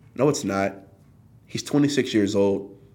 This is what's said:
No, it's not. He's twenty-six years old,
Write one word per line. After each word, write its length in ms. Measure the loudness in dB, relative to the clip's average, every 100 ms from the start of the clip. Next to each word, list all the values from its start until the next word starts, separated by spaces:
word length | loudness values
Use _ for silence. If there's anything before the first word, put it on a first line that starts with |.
| -16 0
No, 120 | 0
it's 160 | 0
not. 300 | -2 -2 -2 -4 -16 -20 -20 -20 _ -20 _
He's 160 | -10
twenty-six 500 | -2 0 2 0 0
years 220 | 2 2
old, 420 | 2 2 0 -6 -16 -20